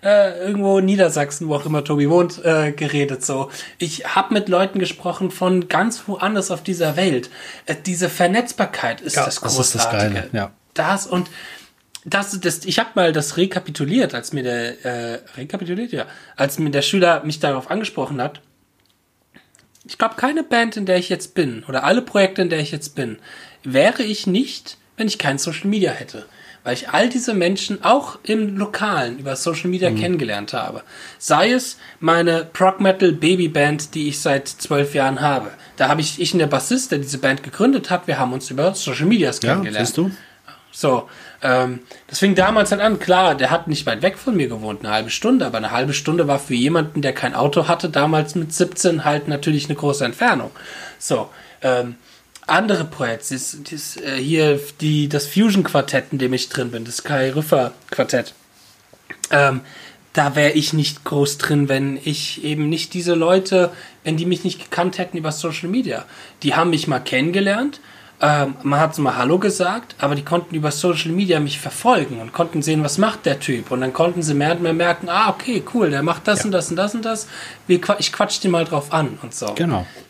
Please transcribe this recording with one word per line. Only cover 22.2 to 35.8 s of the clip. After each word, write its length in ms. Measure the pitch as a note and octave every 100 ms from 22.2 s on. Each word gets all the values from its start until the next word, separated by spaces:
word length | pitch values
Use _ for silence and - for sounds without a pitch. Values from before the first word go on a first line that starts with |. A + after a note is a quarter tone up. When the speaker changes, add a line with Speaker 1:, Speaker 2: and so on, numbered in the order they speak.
| F#3+ F#3+
Speaker 1:
in 80 | F3+
der 80 | D#3+
ich 120 | D3+
jetzt 220 | D3+ -
bin, 240 | - A#2+ A2 - - - -
wäre 400 | C3+ C3 F3+ B3+
ich 240 | G#3+ G#3 -
nicht, 500 | F#3 C#4 - - - _ -
wenn 80 | A3
ich 80 | -
kein 200 | - C#3+
Social 280 | - D#3 G3+
Media 240 | G#3+ E3+
hätte. 340 | - B2 A2+ - - - -
Weil 120 | -
ich 160 | A#2+ -
all 180 | D3+ A#3+
diese 240 | A#3+ A#3+
Menschen 500 | G#3 F3 F#3+ - G3+
auch 360 | F#3 C4 - -
im 340 | - A3 G#3 G3
Lokalen 600 | G#3 - G#3 E3+ A#2+ B2+
über 160 | C#3
Social 360 | C3 E3+ D#3+ F3+
Media 180 | F3+ F3+
Speaker 2:
Mhm. 80 | G#2+
Speaker 1:
kennengelernt 540 | F3 F3 A#2 G2+ G2+
habe. 300 | A2+ A2 A2+ - - - -
Sei 340 | - D3+ G#3
es 260 | B3+ B3+ - - -
meine 440 | E3 E3+ E3+ E3 D#3
Prog 300 | - F#3 F#3+
Metal 320 | G3 F#3+ F#3
Babyband, 840 | D#3 D#3+ F3+ E3+ D#3+ D3 D3+ -
die 140 | D#3+ D3
ich 120 | C#3+
seit 280 | E3 C#3 C3+
zwölf 460 | - - C#3+ C#3+
Jahren 280 | D3 C3+ C3+
habe. 300 | D3 C3 G#2+ - -
Da 100 | -